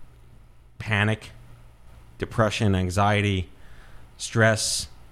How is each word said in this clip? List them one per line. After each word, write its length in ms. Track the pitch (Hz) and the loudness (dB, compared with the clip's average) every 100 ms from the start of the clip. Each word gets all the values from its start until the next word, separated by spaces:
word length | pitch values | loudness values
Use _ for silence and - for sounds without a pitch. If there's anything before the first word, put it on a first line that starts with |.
| - - - - - - - - | -18 -20 -20 -20 -20 -20 -20 -14
Panic, 520 | - 104 104 110 - - - - - - - - - - | -2 2 2 0 -6 -20 -20 -20 -20 -20 -20 -20 -20 -10
depression, 580 | - - 110 - 110 95 | -6 2 2 2 2 2
anxiety, 760 | 92 90 101 104 101 95 87 - - - - - - - | 2 2 2 2 2 0 -4 -12 -18 -18 -18 -20 -20 -12
stress. 720 | - 117 110 107 - - - - - | -4 4 4 4 0 -4 -6 -14 -20